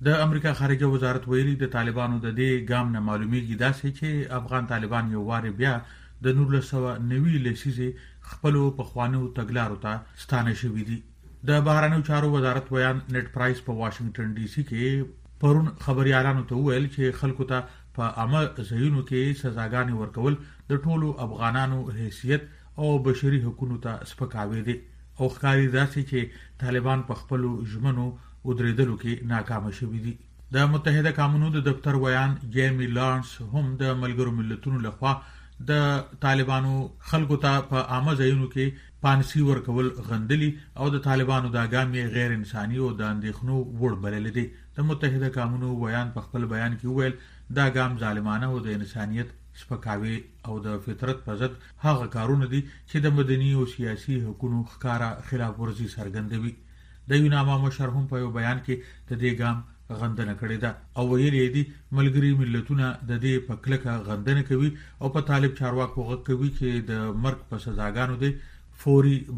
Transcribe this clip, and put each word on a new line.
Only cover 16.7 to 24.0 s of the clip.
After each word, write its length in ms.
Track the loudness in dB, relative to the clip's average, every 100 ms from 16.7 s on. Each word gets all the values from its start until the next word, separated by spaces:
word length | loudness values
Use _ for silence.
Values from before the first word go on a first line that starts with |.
| 2 0
چې 240 | 0 -2 0
خلکو 260 | -2 -2 -2
ته 80 | -2 -4 -12 -12 -4
په 100 | -4 -2
عامه 180 | 2 2 2 -2 -4
ځایونو 320 | 0 2 2 0
کې 260 | 0 0 0
سزاګانې 520 | -4 -4 -2 -2 0 -2
ورکول 380 | -4 0 0 0 -4 -14 -2
د 80 | 0 2
ټولو 260 | 2 0 -2 -6
افغانانو 520 | -2 0 0 0 -2 -4 -6
حیثیت 500 | -6 -6 -2 -2 -2 -16 -14 -4
او 100 | 0 2 2
بشري 340 | 2 2 2
حقوقو 340 | 0 -2 -4 -4
ته 260 | -6 -8